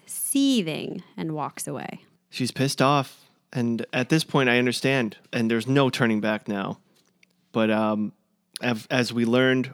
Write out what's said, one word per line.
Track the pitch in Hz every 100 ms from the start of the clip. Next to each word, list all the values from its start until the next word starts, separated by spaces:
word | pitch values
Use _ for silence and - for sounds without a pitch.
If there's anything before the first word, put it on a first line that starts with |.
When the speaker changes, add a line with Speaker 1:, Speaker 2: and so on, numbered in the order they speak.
| -
Speaker 1:
seething, | - - 277 277 247 160 147 - - - -
and | 165
walks | 151 139 - -
away. | 139 - - _ _ _
Speaker 2:
She's | - 123
pissed | - 135 -
off. | 135 143 127 - _ _ _
And | 131 117 113 -
at | 143 123
this | 160
point, | - 147 127
I | 120
understand, | 123 117 135 135 110 - _
and | 123 113
there's | 117 110
no | 139 131
turning | - 117 107
back | 107 107 -
now. | 101 95 - _ _ _ _ _ _ _
But, | 117 110
um, | 110 107 107 104 - _ _ _ -
av-, | 123 113 -
as | 131 113
we | 117
learned | 117 123 131 131 127